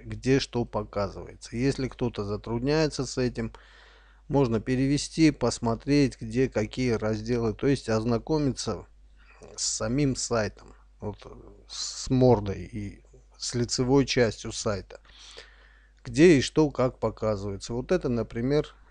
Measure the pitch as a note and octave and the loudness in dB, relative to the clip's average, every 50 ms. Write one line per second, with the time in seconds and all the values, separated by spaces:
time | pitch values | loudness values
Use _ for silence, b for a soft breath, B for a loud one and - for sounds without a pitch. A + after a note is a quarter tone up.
0 | - A2+ G#2+ G#2+ - B2+ C3+ C3+ - - - B2 A#2 - - A2 - - - G2+ | -14 -12 -10 -4 0 2 2 2 2 0 -4 -4 -4 -2 -4 -6 -6 -6 -4 -4
1 | G2+ F#2 D#2 F2 E2+ F2 F#2 - - - - A2+ B2+ C#3 C3 - C3 A#2 - - | -4 -4 -6 -10 -14 -16 -16 -18 -16 -10 -6 -2 0 0 0 0 -4 -6 -4 -4
2 | B2+ A#2+ - - G#2 G2+ G#2 G#2 - A2 A2+ A#2+ B2 C#3 D3 D#3+ D#3+ D3 - - | -4 -4 -2 -4 -4 -4 -4 -6 -6 -4 -4 -2 0 0 2 2 2 0 -2 -4
3 | C3+ - - C3+ B2+ B2 A#2 B2 A2+ A2 - b b b b b b b b b | -6 -4 -2 -2 -2 -2 -2 -4 -6 -6 -8 b b b b b b b b b
4 | b b b b b b C#3+ C#3 C#3 A#2 A2+ G#2+ - C3 C3 B2+ C3+ C3+ C#3+ C#3 | b b b b b b 2 2 2 4 2 0 0 0 0 0 2 2 0 0
5 | - - - - D#3+ D3+ D3 - - A#2 - - - A#2 A2+ - - C#3+ C#3+ D3 | -2 -2 0 4 4 4 4 2 0 -2 0 0 0 -2 -2 -2 0 2 4 4
6 | C#3+ B2 - - A#2 A2+ A2 B2 C3 A#2 - A2 G#2+ G#2+ - B2+ B2+ B2 A2+ G#2 | 4 4 2 -4 -8 -4 0 0 0 2 2 0 -2 -2 -2 -2 0 0 0 0
7 | G#2+ G#2+ A2 G#2+ G#2+ A2+ B2 A#2+ A#2 A2+ G2+ - - C#3 C#3 C3+ - - A2 A2 | 0 -2 -2 -2 -2 -2 -2 0 0 0 -2 0 0 0 0 0 0 0 0 0
8 | A2 B2 A#2 A2+ - - D#3+ D3+ D3 C3+ A2+ - - A#2+ G2 E2+ E2+ - - - | 2 2 0 0 0 0 0 0 0 0 -2 -2 -4 -4 -6 -6 -8 -14 -20 -20
9 | - - - b b b b b b - - - - - - - A2 A2 B2 C#3+ | -20 -20 -20 b b b b b b -16 -10 -6 -6 -4 -4 -4 -2 -2 0 2
10 | D3 C3+ B2+ - - - A#2+ A2+ G#2+ F#2+ - - - - - - - - _ - | 2 2 0 0 -2 -2 0 0 0 -2 -4 -10 -20 -20 -20 -20 -20 -20 _ -12
11 | - G#2+ G2+ - - - - A#2 - - - - - - - - - - - - | -10 -10 -10 -10 -14 -18 -20 -20 -20 -20 -20 -20 -20 -14 -12 -10 -10 -10 -8 -8
12 | - - C3 B2+ B2+ B2+ A#2+ G#2 G2+ G2 F2+ D#2+ E2+ E2 - G#2+ G2+ G2 - - | -4 0 2 6 6 6 6 4 2 -2 -6 -6 -8 -10 -10 -10 -10 -10 -10 -14
13 | - _ - - - _ _ - - - - A#2+ A#2+ A#2 - - B2+ B2 C3+ C#3 | -20 _ -20 -20 -20 _ _ -12 -8 -4 -2 -2 -2 -2 -2 -2 2 4 4 4
14 | C3 - - B2+ A#2+ G#2+ - - - A2 - - - A2+ G2+ F#2+ - - - - | 4 4 2 2 2 2 0 -4 -10 -10 -8 -6 -4 -4 -4 -4 -6 -12 -18 -20
15 | _ B B B B B B B B B B B B B B B B B B B | _ B B B B B B B B B B B B B B B B B B B
16 | - - A2+ B2 D#3+ F#3 D#3+ C3 A2 - - D3+ D#3 C#3+ C3 - B2 B2+ - - | -12 -2 4 6 8 8 8 8 4 2 2 2 2 2 2 0 0 0 0 0
17 | - A2 G#2 - - A2 G#2+ G2 G2 G#2 G2 F#2+ - - A#2 A#2+ B2 - F#3+ F3 | -2 -2 -2 0 -2 -2 -2 -2 -4 -6 -8 -8 -8 -8 -6 -4 -2 0 0 0
18 | - C#3 A#2+ A#2 G#2+ - - A#2 A#2 C3 C#3+ D3+ D3 - - - - - | 0 0 -2 -2 -2 -4 -4 -4 -2 0 2 0 0 -2 -6 -20 -14 -8